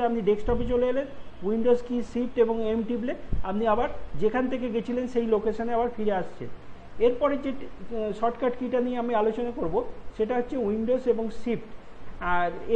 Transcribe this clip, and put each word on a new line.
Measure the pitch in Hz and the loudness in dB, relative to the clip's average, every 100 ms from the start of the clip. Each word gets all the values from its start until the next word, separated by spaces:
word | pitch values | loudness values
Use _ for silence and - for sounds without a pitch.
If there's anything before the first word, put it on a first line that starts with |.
| 240 | 0
আপনি | 233 196 | 2 2
ডেস্কটপে | 208 - 233 240 | 2 2 2 2
চলে | 247 247 | 2 2
এলেন, | 262 277 - - - 185 | 0 -2 -6 -8 -6 -2
Windows | 226 240 240 - | 2 4 4 2
key | 240 208 | -4 -2
Shift | 233 247 247 226 | -2 -2 2 2
এবং | 226 220 226 | 2 0 0
M | 214 | 0
টিপলে | 233 240 339 - - 190 | -2 -4 -6 0 2 2
আপনি | 202 226 | 2 2
আবার | 208 277 - - - | 2 2 -2 -2 2
যেখান | 208 247 254 | 2 2 0
থেকে | 254 240 226 | 0 -2 -2
গেছিলেন | 233 247 254 | -2 -2 -2
সেই | 240 226 | 0 2
লোকেশনে | 214 220 214 226 233 | 2 2 -2 0 0
আবার | 240 - | 0 0
ফিরে | 208 190 | 0 0
আসছেন। | - - - - - - - - 233 | -2 -6 -6 -8 -10 -12 -10 2 2
এরপরে | 247 285 277 | 4 2 0
যে, | 277 | -2
আহ, | - - - 190 226 214 202 | -4 -6 -6 -4 -2 -2 0
শর্টকাট | 233 226 - - | -2 0 -2 0
কিটা | 247 254 247 | -2 0 0
নিয়ে | 247 | 0
আমি | 240 226 | 0 2
আলোচনা | 220 233 240 240 | 2 0 -2 -2
করব, | 170 214 240 - - - | -2 0 -2 -6 -6 -2
সেটা | 220 247 | 0 0
হচ্ছে | 240 269 202 | -2 -2 0
Windows | 220 226 254 254 | 0 0 0 2
এবং | 214 226 - | 0 0 -2
Shift, | 240 226 - - - - - - 180 | -2 -2 -4 -12 -12 -10 -8 -4 0
আর | 175 175 - - | 2 2 -2 4